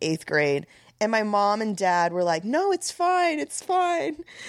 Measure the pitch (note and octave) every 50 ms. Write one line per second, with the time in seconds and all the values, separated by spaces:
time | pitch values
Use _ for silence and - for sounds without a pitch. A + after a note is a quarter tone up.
0 | - D#3+ D#3+ D#3+ - - D#3 D3+ D3 C#3+ C#3+ C#3+ - - - - - _ _ -
1 | G#3+ A3 A3+ A3 G#3+ G#3 G#3 G3+ G3+ G3+ G#3 G#3+ A3 A3 G3+ F3+ G3 F#3 F3 F3
2 | E3+ F3 E3+ F3+ F3+ F3 E3 D#3+ F3+ G#3+ C4 D#4+ F#4+ G4+ F#4 F4 - - - -
3 | F4 F4 F#4 F4+ F4 E4+ D#4 D4+ C#4+ - - - - - F#4 F#4 F4+ F4 F4 E4
4 | C#4 D#4 D4+ D4+ E4+ - - - -